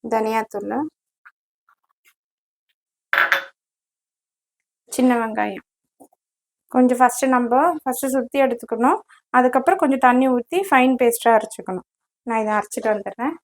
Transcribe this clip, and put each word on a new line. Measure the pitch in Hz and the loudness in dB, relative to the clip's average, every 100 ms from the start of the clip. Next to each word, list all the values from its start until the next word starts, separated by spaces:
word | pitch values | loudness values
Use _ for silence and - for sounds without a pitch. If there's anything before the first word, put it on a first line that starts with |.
| 233 | -4
தனியாத்தூள், | 220 220 220 220 202 202 226 311 _ _ _ - _ _ _ _ _ _ _ _ _ _ _ _ _ _ _ _ _ _ - - - - _ _ _ _ _ _ _ _ _ _ _ _ _ _ - | -2 0 -2 -4 -8 -6 -6 -6 _ _ _ -20 _ _ _ _ _ _ _ _ _ _ _ _ _ _ _ _ _ _ -2 0 -2 -6 _ _ _ _ _ _ _ _ _ _ _ _ _ _ 0
சின்ன | 254 240 | 2 2
வெங்காயம் | 226 214 104 - _ _ _ _ - _ _ _ _ _ _ 254 | -2 -4 -6 -6 _ _ _ _ -20 _ _ _ _ _ _ 2
கொஞ்சம் | 254 247 | 2 4
ஃபஸ்ட்டு | 254 254 269 254 | 2 2 0 0
நம்ம | 240 247 330 320 | 2 2 2 0
ஃபஸ்ட்டு | - 254 269 262 | -6 -6 -4 -4
சுத்தி | 240 277 | -2 0
எடுத்துக்கணும். | 269 233 226 220 254 427 - _ _ 254 | 0 -2 -8 -2 0 0 -6 _ _ 2
அதுக்கப்புறம் | 254 254 262 381 | 4 2 2 2
கொஞ்சம் | 294 269 254 | 0 2 4
தண்ணி | 247 262 247 | 4 2 0
ஊத்தி | 240 349 392 | -2 -4 2
ஃபைன் | 269 254 254 | 2 2 2
பேஸ்டா | 240 233 240 226 | 0 2 2 2
அரைச்சுக்கணும். | 220 - - 185 - _ _ _ - | 0 -12 -10 -12 -12 _ _ _ -6
நான் | 226 | -4
இதை | 214 214 | -2 -2
அரைச்சிட்டு | 208 - 220 | -4 -6 -4
வந்துடுறேன். | 214 196 190 254 330 | -4 -6 -8 -8 -8